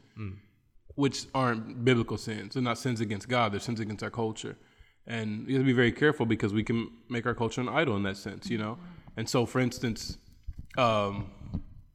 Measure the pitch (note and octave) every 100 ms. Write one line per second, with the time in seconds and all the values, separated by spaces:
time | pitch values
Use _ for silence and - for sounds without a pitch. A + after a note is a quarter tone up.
0 | - - G2+ F#2+ - _ _ - - -
1 | C#3+ - - C3+ B2+ A2+ A2 A#2+ A#2+ B2
2 | A2 G#2+ - G#2+ G2+ C3 B2 A2+ C3 A#2
3 | A2 G#2 B2 B2 A2+ G2+ - A2+ G#2+ G#2
4 | G#2+ A#2+ A2+ A2 - G2+ _ _ - _
5 | - A2+ A2 G#2+ A2+ C3+ C3+ B2 A#2+ -
6 | D3 D3 A#2 A2 A2 G#2 G#2 A#2 A2 -
7 | - A#2+ A#2 A2+ A#2 A#2 B2 B2+ D#3+ G2+
8 | G2+ G2+ A2 - - A#2 G#2+ A#2 - -
9 | - - A2 C3+ A#2 B2+ B2+ - B2 G#2+
10 | - - - - - - - - B2 G#2+
11 | G2+ G2+ G2+ - - - - - -